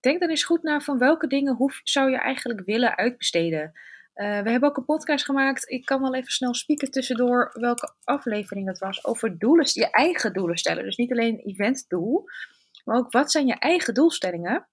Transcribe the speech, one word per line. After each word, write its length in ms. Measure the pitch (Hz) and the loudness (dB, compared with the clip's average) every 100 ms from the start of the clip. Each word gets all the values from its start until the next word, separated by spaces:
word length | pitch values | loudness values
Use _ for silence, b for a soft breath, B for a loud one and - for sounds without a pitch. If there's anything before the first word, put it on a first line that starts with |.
Denk 200 | 254 330 | 2 2
dan 80 | 349 | 0
eens 160 | 311 | 0
goed 180 | - 339 | 0 0
na 180 | 320 294 | 0 -2
van 180 | 285 269 | -2 2
welke 280 | 247 320 320 | 4 4 2
dingen 280 | 277 277 | 0 0
hoef, 260 | 240 269 - | 2 0 -2
zou 260 | - - 269 | -2 2 2
je 80 | 262 | 2
eigenlijk 460 | - 269 - 220 | -2 -2 -6 -6
willen 320 | 185 214 247 - | -2 0 0 2
uitbesteden. 760 | 220 247 - 170 165 160 156 B B B B | -2 -2 -2 0 0 -2 -6 B B B B
Eh, 300 | - 208 208 | -8 -4 -2
we 80 | 208 | 0
hebben 180 | 240 285 | 2 2
ook 80 | 285 | 0
een 80 | |
podcast 400 | 254 311 - 285 | -2 -2 0 -2
gemaakt. 460 | - 277 269 262 - | 0 0 0 0 -6
Ik 140 | 254 | -8
kan 160 | - 269 | -2 -2
wel 140 | 262 | 0
even 180 | 262 262 | -2 -4
snel 220 | - 247 | -4 -2
spieken 360 | 240 - 294 262 | -4 -2 -2 0
tussendoor 600 | 269 254 233 247 247 247 | -4 -2 0 2 2 0
welke 420 | - 240 240 - _ | 0 -2 -2 -4 _
aflevering 600 | - 285 - 208 202 196 190 | -4 -2 -2 -4 -4 -6 -6
dat 120 | 190 | -6
was. 260 | 190 196 | -6 -6
Over 340 | - 226 226 165 | -4 -2 -4 0
doelen, 280 | 214 330 285 | 4 6 4
je 180 | - 220 | 2 2
eigen 420 | - 302 349 220 | 4 4 2 -2
doelen 240 | 190 180 175 | -2 -2 -2
stellen. 280 | 170 170 | -2 -2
Dus 120 | 196 214 | -4 -4
niet 160 | 247 | -2
alleen 260 | 233 226 226 | 0 0 -2
eventdoel, 840 | - 196 202 262 - 180 190 311 - B B B B B | -8 -2 -2 -2 -4 -4 0 -2 -2 B B B B B
maar 120 | - 226 | -2 0
ook 160 | 247 | 2
wat 180 | 233 294 | 2 2
zijn 160 | 311 269 | 2 2
je 80 | |
eigen 400 | - 285 349 - | 0 2 2 2
doelstellingen. 760 | 214 330 - 185 175 175 285 - | 4 4 2 -4 -4 -4 -4 -4